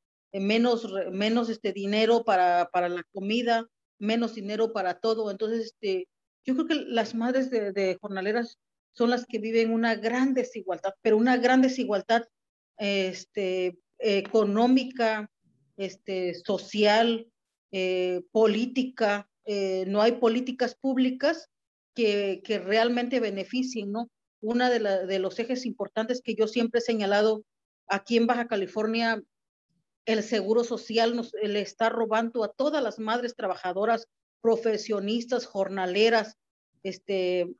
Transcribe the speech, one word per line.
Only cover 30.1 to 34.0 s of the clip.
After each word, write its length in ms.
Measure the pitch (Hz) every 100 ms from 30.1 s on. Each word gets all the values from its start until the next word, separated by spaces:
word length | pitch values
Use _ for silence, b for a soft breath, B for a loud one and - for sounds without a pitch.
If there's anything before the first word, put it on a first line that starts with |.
| 220
seguro 400 | 214 220 190 226
social 520 | 233 233 - 220 233 240
nos, 180 | 233 202
le 180 | 208 208
está 300 | 196 - 226
robando 540 | 226 226 214 233 233
a 100 | 214
todas 300 | - 277 294
las 160 | 233 226
madres 360 | 214 240 240 233
trabajadoras, 720 | 208 175 180 180 214 226